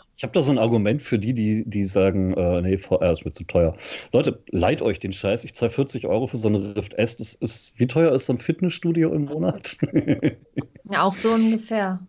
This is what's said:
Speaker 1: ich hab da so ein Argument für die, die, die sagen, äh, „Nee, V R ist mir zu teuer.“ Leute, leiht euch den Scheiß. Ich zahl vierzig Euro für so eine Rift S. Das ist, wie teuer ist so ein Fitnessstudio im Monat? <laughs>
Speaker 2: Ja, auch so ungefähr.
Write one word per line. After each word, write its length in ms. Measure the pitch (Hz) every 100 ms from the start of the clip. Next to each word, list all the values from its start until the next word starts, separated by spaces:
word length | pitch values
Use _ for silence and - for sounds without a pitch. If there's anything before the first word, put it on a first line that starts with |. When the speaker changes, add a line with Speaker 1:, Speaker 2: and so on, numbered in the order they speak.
| _ -
Speaker 1:
ich 60 |
hab 80 | 135
da 100 | 190
so 80 | 139
ein 80 | 131
Argument 420 | 113 117 104 143
für 180 | - 110
die, 140 | 104
die, 320 | 123 107 107
die 200 | 110 101
sagen, 480 | 98 98 95 95 92
äh, 260 | 92 90 90
„Nee, 180 | 90 95
V 180 | - -
R 140 | 90
ist 120 | 82
mir 80 | -
zu 120 | -
teuer.“ 320 | 87 90 85 - - - -
Leute, 300 | 117 143 - -
leiht 320 | 92 85 160
euch 160 | 113 98
den 140 | 101
Scheiß. 320 | 95 101 98
Ich 100 | -
zahl 160 | - 120
vierzig 360 | 117 139 131 -
Euro 200 | 104 127
für 120 | 120
so 100 | 110
eine 280 | 104 101 104
Rift 180 | 98
S. 220 | - 113 -
Das 180 | 113
ist, 440 | - 110 - - -
wie 80 | 123
teuer 260 | 151 165
ist 140 | 135 -
so 60 |
ein 60 | 123
Fitnessstudio 720 | - 160 180 - 170 165 160
im 140 | 160 143
Monat? 500 | 151 180 - - -
<laughs> 40 | - - - 143 - - - - - - -
Speaker 2:
Ja, 120 | 190
auch 100 | 185
so 200 | 190 226
ungefähr. 680 | 226 226 226 - 220 190 185